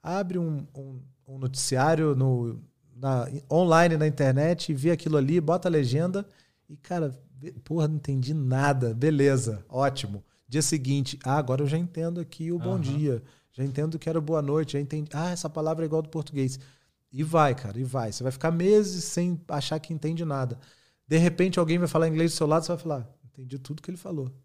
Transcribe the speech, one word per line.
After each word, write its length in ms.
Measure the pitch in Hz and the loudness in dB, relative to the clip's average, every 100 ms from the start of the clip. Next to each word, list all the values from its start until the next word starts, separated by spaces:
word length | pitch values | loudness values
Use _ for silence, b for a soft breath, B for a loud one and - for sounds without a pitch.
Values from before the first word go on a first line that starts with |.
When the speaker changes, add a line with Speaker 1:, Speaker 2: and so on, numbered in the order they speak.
Speaker 1:
Abre 360 | 160 185 185 180 | -4 -4 -2 -2
um, 280 | 165 147 - 139 | -2 -4 -6 -14
um, 240 | 135 131 - _ - | -14 -16 -18 _ -18
um 100 | 135 | -6
noticiário 760 | 131 135 - 131 143 160 156 131 | -4 -4 -2 2 4 4 2 2
no, 460 | 131 127 120 117 - _ _ 123 | 2 2 0 -6 -14 _ _ -8
na, 320 | 135 127 117 135 - | -2 -2 -2 -8 0
online 460 | 156 180 160 175 160 | 2 6 6 6 4
na 100 | 156 | 0
internet, 640 | 156 135 131 156 175 - | 2 2 4 2 0 -2
vê 180 | 139 151 | 0 0
aquilo 260 | 170 160 151 | 0 2 2
ali, 220 | 135 170 | 4 2
bota 260 | 151 180 180 | 2 0 2
a 40 | |
legenda 540 | 160 127 131 180 196 202 b b b _ | 2 2 2 0 -2 -6 b b b _
e, 80 | 147 | -20
cara, 400 | - 180 151 127 - 131 | -6 -4 -4 -6 -18 -18
vê, 140 | 139 | -16
"Porra, 360 | 127 - 165 151 | -16 -6 0 0
não 80 | 156 | 0
entendi 380 | 151 135 127 | -2 -2 0
nada." 600 | 156 131 131 143 139 120 | 0 0 2 2 2 0
Beleza, 720 | 110 147 147 139 131 113 104 - | 2 2 4 4 4 0 -6 -8
ótimo. 560 | 127 139 135 98 101 - _ _ | -2 0 -2 -8 -10 -14 _ _
Dia 140 | 139 | -2
seguinte, 560 | 151 156 131 139 131 139 | 0 0 0 0 -2 -6
"Ah, 140 | 127 143 | -2 0
agora 260 | 127 131 | 0 0
eu 40 | 143 | 0
já 100 | 160 | -2
entendo 420 | 175 165 165 175 | -4 -4 -6 -6
aqui 300 | 165 - 165 | -10 -8 -6
o 80 | 175 | -4
bom 140 | 170 190 | -2 -2
Speaker 2:
Aham. 60 | |
Speaker 1:
dia. 420 | 147 143 147 120 b b b | -2 0 0 -2 b b b
Já 120 | - | -6
entendo 340 | 139 135 156 160 | -4 -2 -4 -4
que 120 | - | -4
era 100 | 160 | -2
boa 220 | 151 160 | 0 -2
noite, 320 | 143 151 156 | 0 -2 -2
já 60 | 143 | -4
entendi. 280 | 139 156 151 | -4 -6 -6
Ah, 180 | 143 170 | -6 -4
essa 180 | 175 156 | -4 -6
palavra 360 | 160 156 160 160 | -4 -4 -2 -2
é 20 | |
igual 140 | 160 | -2
do 80 | 156 | -2
português." 500 | 160 147 143 135 135 B B B _ _ | -8 -6 -2 -2 -4 B B B _ _
E 120 | 127 | -6
vai, 320 | 156 165 147 131 | 0 4 4 2
cara, 240 | 107 110 | -6 -6
e 40 | |
vai. 280 | 127 127 113 | -4 -4 -4
Você 100 | - | -4
vai 80 | 127 | -6
ficar 200 | 135 160 | -2 -2
meses 500 | 170 185 214 202 180 160 | 2 6 4 4 -4 -4
sem 340 | - 180 165 - | -2 -2 -2 -4
achar 320 | 147 135 160 | -6 -2 -4
que 140 | - | -4
entende 320 | 160 151 165 165 | -6 -4 -4 -4
nada. 340 | 139 127 120 b b b b _ | -2 -4 -6 b b b b _
De 100 | 160 | 4
repente, 400 | 170 170 185 180 | 4 4 2 2
alguém 200 | 165 175 | 2 2
vai 80 | 170 | 2
falar 220 | 160 160 | 2 2
inglês 240 | 156 165 | 4 2
do 20 | 160 | 2
seu 100 | 151 | 2
lado, 160 | 160 160 | 2 2
você 80 | |
vai 40 | 170 | -6
falar, 280 | 165 143 113 _ | -4 -6 -8 _
"Entendi 340 | 123 - 127 135 | -20 -18 -14 -12
tudo 240 | 135 151 | -10 -12
que 80 | - | -10
ele 80 | 180 | -12
falou. 320 | 196 165 127 - | -8 -6 -6 -10